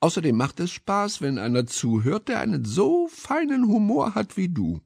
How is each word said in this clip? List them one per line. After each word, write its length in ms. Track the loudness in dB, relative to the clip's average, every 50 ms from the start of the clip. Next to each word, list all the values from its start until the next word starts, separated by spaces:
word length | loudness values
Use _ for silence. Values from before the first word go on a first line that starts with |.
Außerdem 360 | 2 2 2 2 0 2 2
macht 240 | 2 2 0 -2 -4
es 100 | -6 -6
Spaß, 500 | -6 -8 _ -2 -2 0 0 -2 -4 -4
wenn 180 | -4 -4 -2 -2
einer 280 | -2 0 0 0 0
zuhört, 640 | 0 -4 -4 -2 0 2 2 2 2 0 -2 -2 -2
der 120 | -4 -2
einen 240 | 0 0 -2 -2 -2
so 440 | -4 0 2 2 4 4 2 0 0
feinen 600 | -4 -12 -8 -4 -2 -2 0 0 0 2 2 4
Humor 460 | 4 4 4 2 2 2 0 0 0
hat 220 | -2 -4 -4 -2
wie 120 | -2 -2 -2
du. 320 | 0 0 0 -2 -2 -4 -8